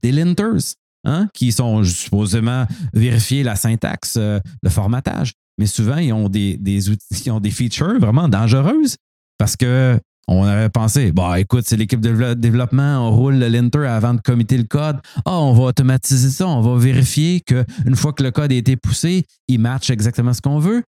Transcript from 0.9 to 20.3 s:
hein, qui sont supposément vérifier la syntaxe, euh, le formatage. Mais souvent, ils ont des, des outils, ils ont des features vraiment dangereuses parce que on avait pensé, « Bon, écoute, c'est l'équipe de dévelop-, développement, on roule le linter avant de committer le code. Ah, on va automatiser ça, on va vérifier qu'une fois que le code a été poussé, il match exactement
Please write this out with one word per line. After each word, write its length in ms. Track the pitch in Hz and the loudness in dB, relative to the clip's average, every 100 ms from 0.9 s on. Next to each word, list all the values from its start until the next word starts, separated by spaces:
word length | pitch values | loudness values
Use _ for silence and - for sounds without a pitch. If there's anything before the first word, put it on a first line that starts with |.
| _ - | _ -4
hein, 240 | 156 208 - | -2 -2 -2
qui 160 | 127 | -2
sont 320 | 113 123 107 | 0 0 2
supposément 800 | 95 85 - 101 104 113 113 127 117 - 147 | 0 -2 -2 -2 0 0 -2 -2 -4 -6 -4
vérifier 500 | - 120 113 110 135 | 0 2 2 0 -2
la 120 | 131 104 | -2 -2
syntaxe, 600 | 113 110 - - - 117 | -2 -2 -4 -6 -8 -4
euh, 220 | 104 104 95 143 | -2 -2 -6 -4
le 80 | 95 | -2
formatage. 600 | 85 98 120 - - 120 - _ - | 0 0 -2 -4 -4 -6 -8 _ -4
Mais 80 | 104 | -4
souvent, 300 | - 110 143 | 0 -2 0
ils 140 | 160 | 0
ont 160 | 110 104 | 0 0
des, 300 | 101 101 82 | 0 -2 -2
des 320 | 98 98 95 | -2 -2 0
outils, 360 | 104 - 95 - | -2 -4 -8 -4
ils 40 | |
ont 80 | 110 | -2
des 120 | 104 | -2
features 480 | - 120 - 160 240 | -2 -4 -2 -2 2
vraiment 280 | 113 123 170 | 2 2 2
dangereuses 680 | 98 113 131 147 311 294 - _ _ _ _ | 2 4 4 4 2 0 -2 _ _ _ _
parce 180 | 107 - | -2 0
que 440 | 123 127 127 120 _ _ - | 0 2 4 2 _ _ 0
on 160 | 90 | 2
avait 260 | 101 101 110 | 4 2 2
pensé, « 420 | 120 110 120 113 | 0 0 2 2
Bon, 180 | 80 90 90 | 2 0 0
écoute, 300 | 98 123 110 | 0 0 0
c'est 100 | 110 | -2
l'équipe 240 | 107 120 | 0 0
de 80 | 113 | 0
dévelop-, 260 | 113 127 120 | 0 0 0
développement, 720 | 117 117 123 131 143 139 117 | 0 0 0 0 0 0 2
on 40 | 113 | 2
roule 200 | 131 135 | 4 2
le 120 | 120 | 2
linter 380 | 117 120 147 143 | 2 2 0 -2
avant 300 | 113 117 120 | 0 0 0
de 60 | |
committer 360 | 117 120 110 131 | 0 0 2 0
le 80 | 110 | 0
code. 320 | 147 156 143 - - - | -2 -4 -6 -8 -8 -4
Ah, 140 | 180 | 0
on 140 | 143 | 4
va 100 | 120 | 4
automatiser 680 | 127 120 131 131 - 135 131 | 4 2 2 0 0 0 0
ça, 160 | 135 185 | 0 -2
on 140 | 139 | 0
va 140 | 113 123 | 2 2
vérifier 640 | 127 127 127 - 160 180 | 2 2 0 0 0 -2
qu'une 540 | - 127 123 - 131 127 | 0 0 0 -2 -2 0
fois 180 | 147 | 0
que 100 | 143 | -2
le 80 | 135 | -2
code 200 | 131 147 | 0 0
a 40 | 127 | 0
été 200 | 117 131 | 0 0
poussé, 480 | - - 165 185 - _ - | -2 -2 0 0 -2 _ -2
il 120 | 127 | 0
match 320 | 113 131 - | 0 -2 -4
exactement 420 | 117 104 120 120 | -2 -2 0 -2